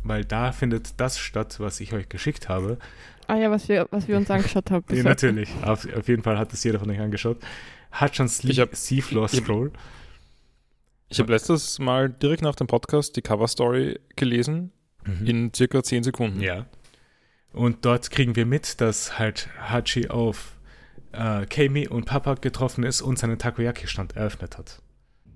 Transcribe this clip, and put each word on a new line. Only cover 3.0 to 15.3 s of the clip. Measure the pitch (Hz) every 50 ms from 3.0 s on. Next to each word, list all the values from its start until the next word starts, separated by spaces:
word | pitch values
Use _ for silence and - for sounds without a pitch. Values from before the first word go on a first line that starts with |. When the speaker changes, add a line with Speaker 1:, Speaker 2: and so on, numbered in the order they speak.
| - - - - - -
Speaker 2:
Ah | 220 220
ja, | 220 214
was | 208 208 - -
wir, | 208 190 - -
was | - 208 190 -
wir | 208 202
uns | 202 -
angeschaut | 196 190 190 - - 190 185 -
haben | 190 175 -
Speaker 1:
<laughs> | -
Ja, | -
Speaker 2:
bisher. | 127 123
Speaker 1:
natürlich. | 131 131 - 135 123 104 107 104 - - - -
Auf, | 107 107 104 - - -
auf | 113 107 -
jeden | 120 113 110
Fall | 113 107 104
hat | 110 - -
es | - -
jeder | 120 107 101
von | 104 104
euch | 101 101
angeschaut. | 107 107 101 98 - 117 117 - - - - - - - - - - - - -
Hutchins | 143 143 - - 135 120 - - -
Speaker 3:
Ich | 127 127 127
hab, | 123 117 -
Speaker 1:
Seafloor | - - - 131 135 - - - 113 110 107
Speaker 3:
ich | - 127
hab | 110
Speaker 1:
Scroll. | - 107 107 127 151 - - - - - - - - - - - _ - _ _ _ _ _ _ _ _ _ _ _ _ _ _ -
Speaker 3:
Ich | - -
hab | 120 113
letztes | 113 110 - - 170 151 - - - -
Mal | 135 127 127 131 135 135
direkt | 120 - - 143 165 160
nach | 160 151 139
dem | - 135 117
Podcast | - 120 - - - 147 143 - -
die | 123
Coverstory | - - 110 104 113 117 - - 123 120 123 131 131 143 - - _ _ - -
gelesen, | 135 123 120 120 120 147 156 165 180 180 _ _ _ _ _ - -
Speaker 1:
Mhm. | 101 92 87 107
Speaker 3:
in | 117